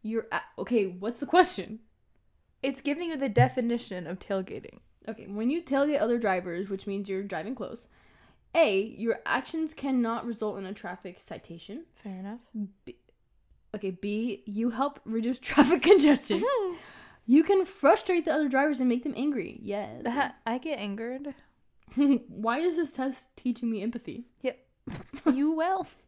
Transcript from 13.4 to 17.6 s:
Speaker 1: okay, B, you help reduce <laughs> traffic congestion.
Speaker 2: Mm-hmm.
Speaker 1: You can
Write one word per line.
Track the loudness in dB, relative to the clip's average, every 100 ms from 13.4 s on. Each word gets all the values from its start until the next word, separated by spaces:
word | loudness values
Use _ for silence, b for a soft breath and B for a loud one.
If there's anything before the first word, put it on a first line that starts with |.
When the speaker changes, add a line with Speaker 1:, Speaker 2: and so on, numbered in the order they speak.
| _ _ _ -8
Speaker 1:
okay, | -6
B, | -6 -4 -2 -4 -6 -8
you | -2 -2
help | 0 -2 -4 -6
reduce | -2 -2 -4
<laughs> | -2
traffic | 4 6 6
congestion. | 8 10 10 6 4 0
Speaker 2:
Mm-hmm. | 2 2 0 -4 B B B B 4
Speaker 1:
You | 6
can | 8 4